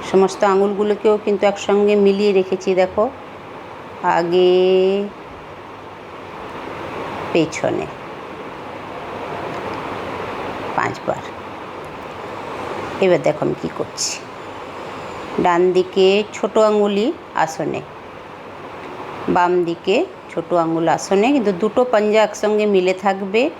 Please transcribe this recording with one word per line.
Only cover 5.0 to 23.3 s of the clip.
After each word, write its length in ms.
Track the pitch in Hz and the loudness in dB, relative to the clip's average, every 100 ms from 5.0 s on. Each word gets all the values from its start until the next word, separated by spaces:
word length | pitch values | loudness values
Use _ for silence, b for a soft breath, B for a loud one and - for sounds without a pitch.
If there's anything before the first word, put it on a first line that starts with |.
| 202 - - - - - - - - - - - - - - - - - - - - - - | -4 -8 -16 -16 -16 -16 -16 -16 -16 -16 -16 -14 -14 -12 -12 -10 -10 -10 -10 -8 -8 -8 -2
পেছনে। 540 | 170 156 - - - 151 - - - - - - - - - - - - - - - - - - - - - - - - - - - - - | -2 -2 -2 -2 -2 -6 -10 -14 -14 -14 -14 -14 -14 -14 -12 -12 -12 -10 -10 -8 -8 -8 -8 -8 -8 -8 -8 -8 -8 -8 -8 -8 -8 -6 -2
পাঁচবার। 400 | - - - - - - - - - - - - - - - - - - - - - - | -4 -4 -6 -6 -8 -14 -14 -14 -14 -12 -14 -12 -12 -12 -12 -12 -10 -10 -8 -8 -8 0
এবার 220 | 190 165 | 4 4
দেখো 160 | 151 147 | 2 0
আমি 140 | 143 - | -2 -2
কী 60 | 165 - | -6 -6
করছি। 400 | - - - - - - - - - - - - - - - - | -8 -4 -6 -6 -10 -14 -14 -14 -14 -12 -12 -12 -12 -12 -6 2
ডান 300 | 190 175 185 | 4 6 6
দিকে 520 | 180 185 196 190 196 208 | 4 2 4 6 4 0
ছোট 260 | - 214 220 | -4 0 4
আঙুলি 540 | 214 214 202 202 233 349 - | 4 4 2 2 0 -2 -6
আসনে, 460 | - 160 - 147 139 151 - - - - - - - - - - - - - - | -2 -2 -2 -4 -4 -10 -16 -16 -16 -16 -16 -16 -14 -14 -14 -12 -12 -12 -8 0
বাম 360 | 180 175 180 | 2 4 2
দিকে 400 | 170 165 - 226 381 - - | 0 -2 0 2 0 -6 -8
ছোট 200 | - 165 | -8 0
আঙুল 340 | 175 165 165 165 | 2 2 2 2
আসনে, 440 | 151 - 196 226 | 0 2 2 4
কিন্তু 200 | 294 202 | 4 2
দুটো 320 | 175 214 247 | 0 0 2
পাঞ্জা 380 | 247 220 208 214 | 4 4 4 4
একসঙ্গে 440 | 208 - 208 214 208 | 4 2 2 2 4
মিলে 280 | 190 180 | 4 4
থাকবে। 560 | 185 208 190 196 | 2 0 0 0